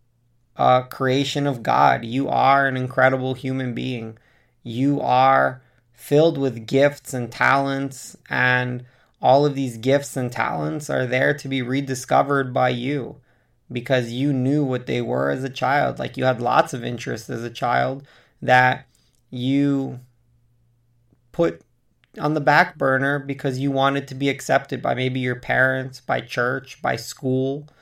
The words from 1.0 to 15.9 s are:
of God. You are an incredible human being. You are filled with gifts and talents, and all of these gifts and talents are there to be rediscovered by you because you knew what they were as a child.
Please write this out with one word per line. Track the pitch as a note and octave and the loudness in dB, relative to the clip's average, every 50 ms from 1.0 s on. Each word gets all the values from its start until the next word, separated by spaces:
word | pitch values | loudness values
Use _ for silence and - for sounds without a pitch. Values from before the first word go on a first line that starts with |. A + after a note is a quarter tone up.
| C3+ B2+ B2+ C#3 C#3 C#3 - D3 C#3+ | 0 0 2 0 0 -2 -2 -2 -2
of | C#3+ C3 A2+ | -2 -2 -2
God. | A2 B2 A#2+ C3+ C#3+ C3+ B2+ A#2+ A#2 | -2 0 2 4 6 4 4 2 -2
You | A2+ A#2+ C3+ C#3 - | -4 -4 -4 -2 0
are | C3 B2 B2+ C3 C#3 C#3 C#3 | 0 2 4 4 4 4 2
an | C3+ C3 | 0 -2
incredible | B2+ B2+ B2+ - C3 C3 C3 C3 C3 B2+ C3 C3 | -2 -4 -2 2 2 4 4 4 2 -2 -4 -4
human | B2+ - C3 C3 C3 C3 B2 A#2 | -4 -6 -6 -6 -4 -4 -6 -6
being. | B2 B2 C3 B2+ A#2 A2+ A2 A2 - _ _ _ _ _ _ _ _ | -6 -6 -6 -6 -8 -10 -12 -14 -18 _ _ _ _ _ _ _ _
You | - A#2 A2+ B2 C3+ C#3+ C#3+ - | -12 -8 -4 0 0 2 2 0
are | - B2+ B2 B2+ C3 C3+ C3+ C3+ C3+ C3+ B2+ - - _ _ _ _ _ | 2 2 4 4 6 6 6 4 4 2 0 -6 -14 _ _ _ _ _
filled | _ _ - - C#3+ D3 D#3+ E3+ D3 C#3+ | _ _ -4 2 4 6 6 4 4 2
with | C#3 C3 A2+ A#2 A2 | -2 -2 -2 -4 -6
gifts | G#2+ C3+ C3+ C#3+ C#3+ C#3+ - - - | 0 2 4 4 4 2 -2 -8 -8
and | C3+ B2 A#2+ A#2+ | -6 -6 -6 -8
talents, | - - B2+ B2 C3+ C#3 C#3 C#3 C3+ C3+ C#3 C#3 C#3 - - - - - _ - | -2 0 2 4 4 2 2 0 -2 -4 -4 -6 -8 -12 -16 -18 -20 -20 _ -6
and | C3 B2+ B2+ B2+ B2+ B2 B2+ B2 B2 B2 B2 - _ _ _ _ _ _ | -2 0 2 2 2 2 0 -2 -6 -8 -10 -14 _ _ _ _ _ _
all | - B2+ C3 C#3+ D3 | 4 6 6 6 4
of | D3 C3 | 2 0
these | C3+ C3+ B2 A#2 A2+ | -2 -4 -6 -6 -2
gifts | A2+ C3 C#3 C#3+ C#3 - - | 2 2 2 2 0 -2 -6
and | C3+ B2 B2 | -6 -6 -4
talents | B2 A#2 A#2 A#2+ D#3+ D#3 D3+ D#3 D#3 D3+ D3+ - | -2 -2 -2 -2 -2 -4 -4 -6 -6 -8 -6 -4
are | C#3 C3 B2+ | -2 -2 -2
there | A#2+ B2 B2+ C#3 C#3+ C#3+ | 0 0 0 2 0 0
to | D3 - C3+ | -2 -4 -6
be | C3+ C3 | -4 -4
rediscovered | B2 A#2+ C3 C#3+ C#3 C3 C3 B2+ - - C3 C#3 C#3 C#3 C#3+ C#3 C3+ B2+ B2 | -4 -2 -4 -4 -4 -4 -6 -8 -2 2 2 2 2 2 0 0 0 -2 0
by | C3 B2+ B2+ | 0 0 0
you | B2+ A#2+ A#2+ C3+ D3 C#3 A#2 - - - _ _ _ _ _ _ _ _ _ - | 0 -2 -4 -4 -4 -6 -6 -10 -12 -18 _ _ _ _ _ _ _ _ _ -10
because | B2 B2 B2 - C3 B2+ A#2+ A#2 | -8 -8 -2 0 0 0 0 -2
you | A#2 B2+ C#3 D3 | -4 -2 0 0
knew | C#3 B2+ B2+ C3+ C#3+ D3+ | 0 0 0 2 2 2
what | C#3+ B2+ B2+ B2 B2+ | 0 0 -2 -4 -4
they | C3 B2 A#2+ | -4 -4 -2
were | A#2 A#2 B2 C3 C#3 C#3 | -2 -2 -2 -2 0 -2
as | C#3 C3 | -2 -2
a | C3 C3 | -4 -8
child. | B2+ - C3 B2+ C#3 D3 C3+ B2+ | -4 -2 0 0 2 2 0 0